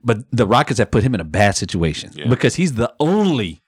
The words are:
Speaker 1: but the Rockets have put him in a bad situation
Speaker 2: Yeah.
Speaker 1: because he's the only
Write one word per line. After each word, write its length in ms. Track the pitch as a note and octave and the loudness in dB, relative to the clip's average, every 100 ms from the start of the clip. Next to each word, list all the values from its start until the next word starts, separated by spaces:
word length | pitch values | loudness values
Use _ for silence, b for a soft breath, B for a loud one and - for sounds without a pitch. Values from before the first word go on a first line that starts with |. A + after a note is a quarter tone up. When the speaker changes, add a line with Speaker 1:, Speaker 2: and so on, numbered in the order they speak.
Speaker 1:
but 180 | A#2+ A2 - | 0 -2 -2
the 140 | A#2+ G#2 | 0 2
Rockets 320 | A#2 D3 A2+ | 2 2 0
have 120 | A2 | 0
put 120 | A#2+ | 2
him 120 | A#2 | 2
in 60 | A#2 | -2
a 40 | |
bad 320 | D#2+ E2+ G2+ F#2+ | -4 2 2 2
situation 540 | F#2 F#2 E2 D2+ - | -4 -2 -2 -2 -12
Speaker 2:
Yeah. 120 | - D2 | -8 -2
Speaker 1:
because 280 | B2 C3 | 0 0
he's 180 | - F3 | 0 -2
the 180 | A#2+ A#2 _ | -2 -6 _
only 600 | D3+ G3+ G3+ C#3+ G2 D#2+ | 0 2 2 0 -4 -8